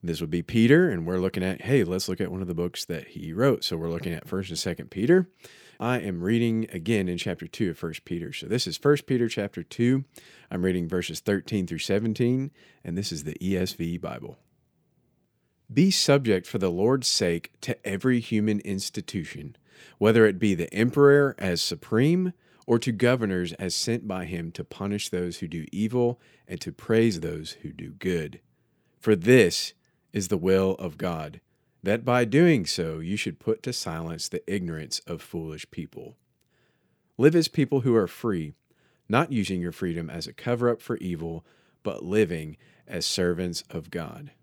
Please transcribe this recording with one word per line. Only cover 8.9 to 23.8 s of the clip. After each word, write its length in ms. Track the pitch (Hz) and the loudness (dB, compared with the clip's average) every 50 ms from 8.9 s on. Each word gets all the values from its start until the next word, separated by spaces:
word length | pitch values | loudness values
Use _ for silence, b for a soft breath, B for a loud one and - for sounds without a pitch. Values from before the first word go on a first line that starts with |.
| 147 143 - - | 2 2 2 -2
Peter 200 | 135 123 120 117 | 0 0 0 0
chapter 340 | - - 101 101 - - | -2 -4 -4 -4 -6 -10
two. 440 | 82 _ - - 120 120 131 135 135 _ B B B B B B B B | -12 _ -2 0 2 2 4 2 0 _ B B B B B B B B
I'm 140 | - 92 90 | -4 0 2
reading 240 | 95 90 90 87 82 | 2 2 2 -2 -2
verses 320 | 90 90 85 - 82 - | -2 -4 -4 -4 -8 -6
thirteen 480 | _ - 101 98 - - 110 104 92 85 | _ 0 0 0 0 -2 -2 -2 -2 -2
through 120 | 85 80 | -4 -6
seventeen, 720 | - - 98 101 113 113 107 - 123 120 127 131 135 143 b b b b b b | -2 0 0 0 0 0 0 0 2 2 2 0 -2 -6 b b b b b b
and 160 | b - 85 92 | b -8 -6 -6
this 140 | 101 - | -6 -6
is 140 | 85 78 71 | -6 -8 -8
the 100 | 76 - - - | -8 -10 -6 -4
E 120 | 92 98 90 | -2 0 0
S 160 | 90 90 - | 0 -2 -4
V 240 | - 85 85 85 85 | -4 -6 -4 -4 -6
Bible. 400 | 80 80 65 62 - - - _ _ _ _ _ _ _ _ _ _ _ _ _ _ _ _ _ _ _ _ _ _ _ _ _ _ _ 110 | -6 -8 -8 -8 -12 -14 -16 _ _ _ _ _ _ _ _ _ _ _ _ _ _ _ _ _ _ _ _ _ _ _ _ _ _ _ 2
"Be 180 | 120 175 196 | 4 4 4
subject 560 | 185 - - - 143 143 135 117 104 92 90 - | 4 2 4 4 4 4 6 4 2 2 0 -2
for 120 | - 101 | -4 0
the 120 | 95 92 | 0 0
Lord's 380 | 85 87 98 117 131 135 120 - | 0 2 2 2 2 2 0 0
sake 420 | - - 110 87 85 85 - - _ _ | 0 2 2 2 0 0 -4 -10 _ _
to 180 | - - 123 - _ | -6 -6 -6 -6 _
every 360 | - 98 98 - 131 127 120 | -6 -6 -2 2 2 2 2
human 400 | 113 - 113 107 104 107 107 104 | 0 0 0 0 2 2 0 0
institution, 960 | - - 98 95 98 - _ - 95 - - 98 80 - - 71 73 - - _ B B B B B B B B | -2 -4 -6 -6 -6 -6 _ -10 -10 -6 -6 -8 -6 -6 -10 -12 -14 -14 -16 _ B B B B B B B B
whether 280 | 101 104 113 117 113 | 4 6 8 8 8
it 140 | 107 98 90 | 6 6 4
be 160 | 98 107 95 | 2 2 2
the 180 | 82 85 - - | 2 0 -4 0
emperor 640 | 95 113 123 - 143 143 139 143 143 143 139 - - | 0 0 2 4 6 8 8 8 8 6 2 0 -2
as 220 | - 95 87 82 | -2 -2 0 0
supreme, 720 | - - 85 78 - - 110 110 131 151 170 180 185 180 175 b b b b b b | -2 -4 -6 -8 -6 -2 2 2 4 4 4 2 0 -2 -4 b b b b b b
or 140 | b 120 117 | b 0 0
to 140 | - - 117 | 2 0 -2
governors 580 | 98 123 120 127 127 113 101 95 90 90 85 80 | 2 4 4 4 4 2 0 0 0 -2 -4 -4
as 220 | - 98 92 - | -6 -6 -4 -4
sent 320 | - | -4